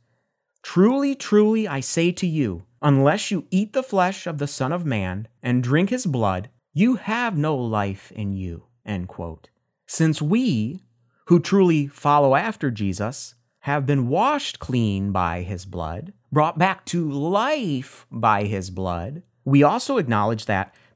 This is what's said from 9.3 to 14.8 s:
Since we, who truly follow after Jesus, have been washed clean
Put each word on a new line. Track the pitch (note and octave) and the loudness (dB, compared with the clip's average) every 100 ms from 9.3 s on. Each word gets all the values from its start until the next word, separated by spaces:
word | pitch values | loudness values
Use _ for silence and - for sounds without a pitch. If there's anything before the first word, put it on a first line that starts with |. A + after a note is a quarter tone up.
| D#2 _ _ _ _ - | -12 _ _ _ _ -8
Since | - D#3+ D3+ | 0 0 0
we, | D3 A3+ B3+ A#2 A2 F#3 _ _ _ _ - | 0 0 2 0 -2 -6 _ _ _ _ 2
who | F3 | 4
truly | - G3 F3+ D#3 C#3 | 4 4 4 4 0
follow | - D3 D3 C#3 C#3 | -2 2 4 6 4
after | A3 - C#3 | 0 -4 -4
Jesus, | G#2+ G2 F#2 G#2+ C#3 - - _ _ | -2 -2 -2 -4 -6 -14 -18 _ _
have | C#3+ D3 C3+ | -4 -2 2
been | C#3+ B2 | 0 2
washed | E3 C4 C#4+ - - | 0 0 0 -4 -10
clean | - B2+ | -4 0